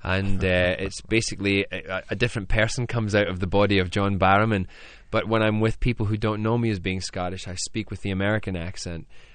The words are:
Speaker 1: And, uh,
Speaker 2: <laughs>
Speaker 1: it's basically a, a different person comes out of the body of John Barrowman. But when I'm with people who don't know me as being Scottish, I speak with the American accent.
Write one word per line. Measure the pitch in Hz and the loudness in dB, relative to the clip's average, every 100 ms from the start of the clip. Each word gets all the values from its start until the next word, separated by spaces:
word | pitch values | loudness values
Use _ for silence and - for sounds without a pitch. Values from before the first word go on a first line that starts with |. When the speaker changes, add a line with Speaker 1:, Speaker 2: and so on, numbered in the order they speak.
Speaker 1:
And, | 90 95 101 92 | -2 0 2 2
uh, | 92 90 90 - | 2 2 2 0
Speaker 2:
<laughs> | |
Speaker 1:
it's | 98 - | -4 -8
basically | - 113 - 104 101 98 98 | -2 0 0 -2 0 2 0
a, | 95 78 92 - | -4 -8 -8 -6
a | 98 | -2
different | 120 117 92 | -2 -2 0
person | 113 107 - 120 | 2 2 0 -2
comes | 120 107 101 | -2 2 2
out | 95 | 2
of | 92 | 0
the | 92 | 0
body | 101 101 98 | 2 4 4
of | 90 | 2
John | 104 98 98 | 0 0 2
Barrowman. | 95 98 113 101 87 - - - - | 4 6 4 2 -2 -8 -20 -20 -6
But | 107 101 | -4 0
when | 110 | 2
I'm | 110 107 | 2 2
with | 110 - | 2 2
people | 127 117 104 | 0 0 0
who | 107 | 0
don't | 107 107 | -2 0
know | 107 120 | 0 0
me | 117 | 0
as | 98 | -2
being | 92 92 | -2 -4
Scottish, | 92 95 90 95 - | -4 -6 -6 -6 -8
I | 90 | -8
speak | - 110 104 | -6 -6 -6
with | 98 | -6
the | 101 | -4
American | 95 98 107 101 90 | -2 0 0 -2 -6
accent. | 85 - 90 82 78 - - | -6 -8 -8 -10 -12 -18 -20